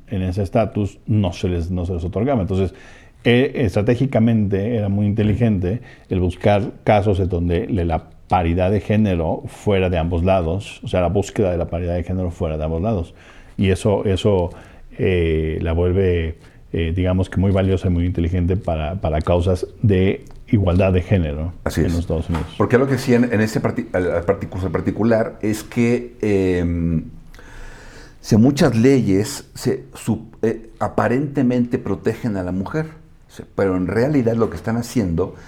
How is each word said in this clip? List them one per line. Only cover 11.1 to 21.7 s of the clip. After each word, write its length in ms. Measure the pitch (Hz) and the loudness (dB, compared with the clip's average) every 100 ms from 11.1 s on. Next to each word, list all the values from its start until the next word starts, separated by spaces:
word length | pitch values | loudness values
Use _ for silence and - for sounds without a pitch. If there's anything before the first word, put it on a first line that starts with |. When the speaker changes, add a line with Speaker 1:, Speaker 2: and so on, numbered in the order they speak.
| 101 90 - 95 | 0 -2 -2 0
Speaker 1:
de 80 | 87 | 0
la 120 | 82 | -4
paridad 260 | 85 87 87 | -4 -4 -4
de 80 | |
género 260 | 85 92 90 | -4 -4 -4
fuera 260 | 82 82 78 | -4 -4 -2
de 40 | |
ambos 200 | 78 82 | -4 -2
lados. 320 | 104 104 92 - - - - - | -2 -2 -4 -12 -20 -20 -14 -2
Y 140 | 98 | 0
eso, 340 | 92 110 98 107 | 2 2 0 2
eso, 460 | 92 110 95 85 - - - - - | 0 2 2 0 -6 -18 -20 -18 -2
eh, 580 | 95 90 82 80 80 82 | 0 2 2 0 0 -2
la 140 | 85 | -2
vuelve, 640 | 82 90 92 92 87 80 85 - - - | 0 2 2 2 0 -2 -6 -16 -20 -8
eh, 220 | - 82 92 | -4 -2 0
digamos 360 | 92 92 90 | 0 0 0
que 80 | - | 0
muy 120 | 98 | 2
valiosa 360 | 95 95 92 92 | 2 2 0 0
y 20 | |
muy 160 | 87 87 | 0 0
inteligente 520 | 90 87 90 87 95 | 0 0 0 0 0
para, 440 | - 80 76 92 | -2 -2 -4 -4
para 200 | 80 78 | -2 -2
causas 440 | 85 87 87 90 - - | 2 2 2 0 -2 -2
de 440 | 110 92 95 - - - - | 2 4 2 0 -6 -20 0
igualdad 440 | 107 90 90 95 | 2 2 2 4
de 80 | 90 | 2
género 500 | - 98 78 73 82 - | 2 0 0 -4 -6 -8
Speaker 2:
Así 160 | - | -6